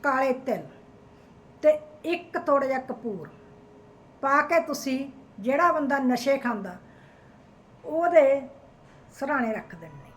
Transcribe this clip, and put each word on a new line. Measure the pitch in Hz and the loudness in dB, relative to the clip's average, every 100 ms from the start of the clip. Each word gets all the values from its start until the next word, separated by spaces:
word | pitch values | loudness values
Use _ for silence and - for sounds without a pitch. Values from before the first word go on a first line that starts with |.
ਕਾਲੇ | 285 262 269 | 0 0 0
ਤਿਲ | 254 - 196 - - - - - - - - - - | -2 -4 -6 -8 -20 -20 -20 -20 -20 -20 -20 -20 2
ਤੇ | 302 302 - - | 4 4 -4 -10
ਇੱਕ | 320 349 - 349 | -6 -4 -4 -6
ਥੋੜ੍ਹਾ | 294 277 262 | 2 2 2
ਜਿਹਾ | 262 | -2
ਕਪੂਰ | 262 226 233 185 147 - - - - - - - - - | -4 -10 -8 -8 -12 -18 -20 -20 -20 -20 -20 -20 -20 -6
ਪਾ | 269 285 | 2 2
ਕੇ, | 294 339 | 4 0
ਤੁਸੀਂ | 330 277 277 262 277 - - - | 0 -6 -4 -4 -6 -14 -20 -8
ਜਿਹੜਾ | 214 285 349 | -2 2 2
ਬੰਦਾ | 320 277 277 | 2 0 0
ਨਸ਼ੇ | 254 247 277 269 | 0 0 0 0
ਖਾਂਦਾ, | 240 214 190 180 - - - - - - - - - - | -2 -6 -8 -14 -20 -20 -20 -20 -20 -20 -20 -20 -20 -18
ਉਹਦੇ | - 311 349 339 269 277 254 - - - - - - - | -4 0 6 6 6 2 -2 -18 -20 -20 -20 -20 -20 -8
ਸਿਰਹਾਣੇ | 277 277 233 | -4 -2 -2
ਰੱਖ | 220 - | -4 -10
ਦੇਣੇ। | 170 160 143 - | -18 -18 -20 -20